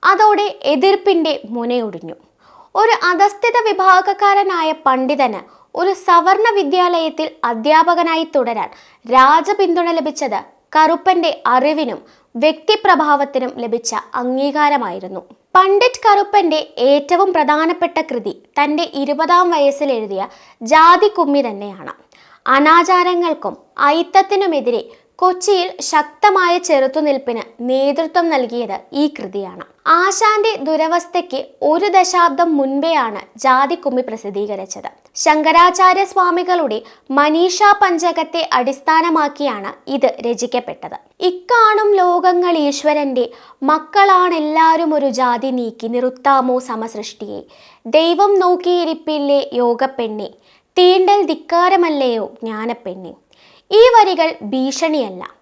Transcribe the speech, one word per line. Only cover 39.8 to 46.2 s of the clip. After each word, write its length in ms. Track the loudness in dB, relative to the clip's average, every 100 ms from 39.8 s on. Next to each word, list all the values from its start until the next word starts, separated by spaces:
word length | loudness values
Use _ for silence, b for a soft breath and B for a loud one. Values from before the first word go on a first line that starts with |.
| -8 -2
ഇത് 120 | 0 -2 -6
രചിക്കപ്പെട്ടത്. 680 | -6 -4 -6 -8 -14 -14 -16 _ _ -4
"ഇക്കാണും 600 | -4 -2 2 4 2 2 2
ലോകങ്ങൾ 540 | 2 2 2 0 0 0 -2
ഈശ്വരന്റെ, 600 | -2 -2 -2 -2 -4 -4 B B B
മക്കളാണെല്ലാരും 1300 | -2 -2 -2 2 4 4 2 0 -2 2 2 2 0
ഒരു 160 | 0 -2 0
ജാതി 300 | -2 -2 -4
നീക്കി 380 | -4 -6 -8 -6
നിർത്താമോ 680 | -4 -4 -2